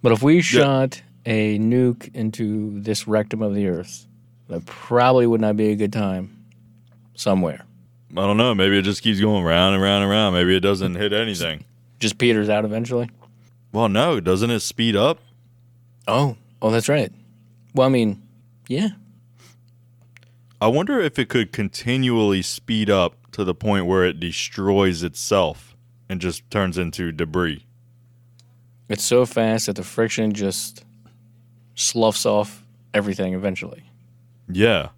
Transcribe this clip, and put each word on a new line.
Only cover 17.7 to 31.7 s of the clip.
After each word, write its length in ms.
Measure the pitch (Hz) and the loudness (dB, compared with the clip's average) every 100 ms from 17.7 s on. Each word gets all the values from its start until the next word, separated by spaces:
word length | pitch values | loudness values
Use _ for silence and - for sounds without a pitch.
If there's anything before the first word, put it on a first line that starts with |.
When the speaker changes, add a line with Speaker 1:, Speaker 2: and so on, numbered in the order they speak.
Speaker 1:
Well, 120 | 135 131 | 0 2
I 40 | |
mean, 300 | 131 110 98 - _ _ _ - | 4 0 -2 -14 _ _ _ -8
yeah. 200 | 131 214 - - _ _ _ - _ _ _ _ _ _ - _ _ _ _ | -4 -4 -6 -20 _ _ _ -20 _ _ _ _ _ _ -20 _ _ _ _
Speaker 2:
I 60 | 107 | 0
wonder 340 | 135 202 269 | 2 0 0
if 180 | 160 - | -2 -2
it 120 | 123 | -2
could 220 | 127 107 | -2 -2
continually 880 | - 101 - 120 131 127 117 107 95 | -4 -6 -6 -4 -2 0 2 2 2
speed 480 | 90 - - 113 107 | -2 -10 -4 -2 2
up 240 | 98 85 - _ | 2 2 -2 _
to 120 | - | -6
the 100 | 92 | -4
point 320 | 87 110 101 87 | -2 0 0 2
where 180 | 92 | 2
it 160 | 90 78 | 2 0
destroys 840 | 85 82 - - 95 98 95 85 | -8 -8 -10 -4 0 2 2 0
itself 680 | 85 - - 101 82 - - _ _ _ _ | -6 -8 0 2 2 -4 -18 _ _ _ _
and 120 | 95 | -6
just 280 | 90 82 _ | -6 -8 _
turns 260 | 107 95 87 | -2 -2 -2
into 360 | 85 - 87 | -6 -6 -8
debris. 520 | 76 82 90 85 73 _ _ _ _ _ _ _ _ _ _ _ _ _ | -6 -4 -2 -2 -4 _ _ _ _ _ _ _ _ _ _ _ _ _
Speaker 1:
It's 160 | 104 | -6
so 200 | - 123 | 2 2
fast 420 | 123 - 113 113 110 | 2 0 0 0 -4
that 100 | 98 | -6
the 80 | |
friction 480 | 87 - 113 - 110 | -8 -4 -2 -2 -4
just 520 | 104 98 92 - - _ _ _ _ _ _ _ _ _ | -2 -4 -4 -10 -16 _ _ _ _ _ _ _ _ _